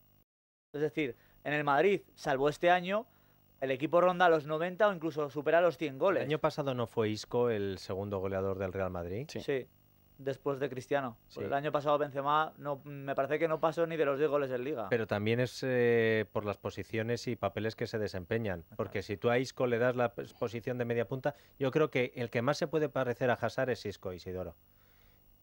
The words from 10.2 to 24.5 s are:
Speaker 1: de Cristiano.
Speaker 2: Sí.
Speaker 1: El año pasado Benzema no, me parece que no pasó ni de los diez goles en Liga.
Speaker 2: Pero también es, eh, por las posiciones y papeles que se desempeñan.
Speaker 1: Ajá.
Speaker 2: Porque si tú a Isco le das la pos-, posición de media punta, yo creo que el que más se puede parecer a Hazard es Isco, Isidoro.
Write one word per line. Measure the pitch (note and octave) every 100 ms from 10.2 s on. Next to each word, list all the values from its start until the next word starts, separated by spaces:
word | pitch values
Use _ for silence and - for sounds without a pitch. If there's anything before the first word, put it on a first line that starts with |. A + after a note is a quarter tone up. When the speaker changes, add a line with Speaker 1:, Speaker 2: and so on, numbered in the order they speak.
| C3+ C3+ - C#3
Speaker 1:
de | C3+
Cristiano. | B2+ B2 C#3 C3 A2+ _
Speaker 2:
Sí. | -
Speaker 1:
El | -
año | C#3 D3+
pasado | D3 C#3+ D3
Benzema | D3 C3+ C#3 D3+ D#3 -
no, | C#3 C#3 C#3+
me | C#3+ C#3
parece | C#3 C#3 D3+
que | D#3+
no | D#3
pasó | E3 D#3 E3
ni | D#3+
de | C#3+
los | C#3
diez | D3+
goles | C#3+ C#3
en | B2+
Liga. | B2+ D3+ G2
Speaker 2:
Pero | B2 A2
también | G#2+ G#2 A#2
es, | B2 -
eh, | C3 B2 A#2+ A#2 A2+ A2 G#2+
por | A2
las | G#2 G2
posiciones | G#2 - F#2+ A2+ A2 A#2+ -
y | A#2
papeles | G2+ - G#2+ -
que | A#2
se | A2+
desempeñan. | G#2 F#2+ F2 A2+ A2 F2+ E2
Speaker 1:
Ajá. | -
Speaker 2:
Porque | A2 G#2+
si | - G2+
tú | A#2
a | A#2+
Isco | C3 - B2+
le | A#2
das | B2 B2
la | A#2+ -
pos-, | C3
posición | - A#2+ A#2 A2 B2
de | A#2
media | A#2 A2+
punta, | C3+ D3 - - -
yo | C3+
creo | D#3 D3+
que | C3+ B2 -
el | A#2+
que | B2
más | A#2+ D3+
se | E3
puede | D#3+ D3+
parecer | C3 B2 A#2+ C3
a | A2+
Hazard | A2+ - C3
es | A2+ G#2
Isco, | F#2+ F#2+
Isidoro. | F2+ F#2+ F#2 F2